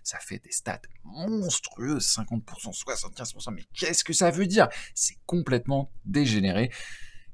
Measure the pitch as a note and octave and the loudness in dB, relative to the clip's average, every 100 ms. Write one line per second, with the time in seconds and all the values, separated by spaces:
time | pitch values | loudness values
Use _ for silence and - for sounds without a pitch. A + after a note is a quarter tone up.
0 | - - - G2 - - - - - - | -10 -8 -10 -12 -6 -6 -4 -6 -8 -16
1 | - C#3+ G3 A3 F3+ - - - B2+ D3 | -14 -6 -2 0 0 -2 -4 -6 -2 2
2 | - A2+ G#2+ A2+ - - A#2 - - A#2+ | 2 0 0 -4 -4 -10 -10 -8 -6 -4
3 | G#2+ - A#2 - - G2 - - D#3 E3+ | -6 -6 -8 -8 -8 -8 -10 -4 0 0
4 | - D#3 F3 E3 F#3+ G#3 C3+ - - - | 2 4 4 4 4 6 6 4 -8 -2
5 | - - - F3 C3+ B2 B2 C#3 C3+ - | -2 -2 -2 0 4 2 2 0 -2 -6
6 | G2+ C#3+ C3+ G#2+ F#2+ F#2 A#2+ - - - | 0 2 4 4 4 4 2 -2 -10 -10
7 | - - - | -10 -12 -14